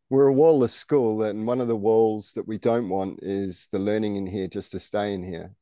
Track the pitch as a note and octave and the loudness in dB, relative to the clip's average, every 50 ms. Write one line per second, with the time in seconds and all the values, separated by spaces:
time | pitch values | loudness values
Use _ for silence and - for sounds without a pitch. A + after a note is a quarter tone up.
0 | _ - C3 C3+ C#3 C#3 C3+ C3 D#3 E3 D#3+ C#3+ B2 A#2 - - - - D3 C#3+ | _ 0 2 4 6 6 6 6 6 6 6 6 4 2 0 -4 -6 0 2 2
1 | B2 A2+ G#2+ G#2+ A2 G#2+ G2+ G#2+ A2 A#2 B2 B2+ B2 A#2+ A#2 G#2+ G2 A2 A2 A2 | 2 2 2 0 -2 -2 -4 -4 -4 -2 -2 -2 0 -2 -2 0 2 2 4 4
2 | A2+ A2 G#2+ G#2+ G#2 - - A2+ - - A2 G#2 - A#2+ A#2 A#2+ A#2+ F2+ F#2 F#2+ | 4 2 2 -2 -8 -10 -10 -10 -8 -8 -6 -2 0 0 2 2 0 -2 -2 -4
3 | F#2+ F#2+ - - - F#2 G2 G2 G2 F#2+ F2 - - - - G2 G2 G#2 G#2 A2 | -4 -4 -6 -10 -8 -6 -4 -4 -4 -6 -8 -10 -12 -8 -6 -4 -2 0 0 0
4 | A2 G#2 G2+ G2 G2 F#2 F#2 G2+ F#2+ F2+ - G2+ F#2+ - - F#2+ - - - G#2 | -2 -2 -4 -4 -6 -6 -6 -6 -6 -6 -8 -10 -12 -10 -12 -14 -12 -8 -6 -4
5 | G#2 G#2 G2+ F#2 F2+ F#2 F2 E2 E2+ F2+ F#2+ _ | -4 -4 -4 -6 -8 -8 -10 -12 -12 -14 -18 _